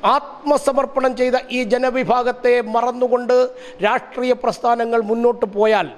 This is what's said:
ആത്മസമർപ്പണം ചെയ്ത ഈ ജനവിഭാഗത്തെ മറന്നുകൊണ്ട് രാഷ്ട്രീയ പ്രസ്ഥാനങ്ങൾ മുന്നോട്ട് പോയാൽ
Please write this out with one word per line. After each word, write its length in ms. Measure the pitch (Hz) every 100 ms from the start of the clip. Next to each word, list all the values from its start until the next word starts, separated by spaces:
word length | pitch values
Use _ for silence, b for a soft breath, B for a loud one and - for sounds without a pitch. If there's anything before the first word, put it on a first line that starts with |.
| 202 269
ആത്മസമർപ്പണം 960 | - - 294 294 - 269 262 269 262 240
ചെയ്ത 160 | 254 254 - 247
ഈ 20 | 240
ജനവിഭാഗത്തെ 800 | 247 254 254 247 247 247 240 247 247 220 226
മറന്നുകൊണ്ട് 640 | 240 247 247 240 240 247 254 - B B 202
രാഷ്ട്രീയ 480 | 240 - - 254 247
പ്രസ്ഥാനങ്ങൾ 560 | 247 - 240 233 233 233 208
മുന്നോട്ട് 340 | 233 240 233 214 202
പോയാൽ 320 | 220 214 156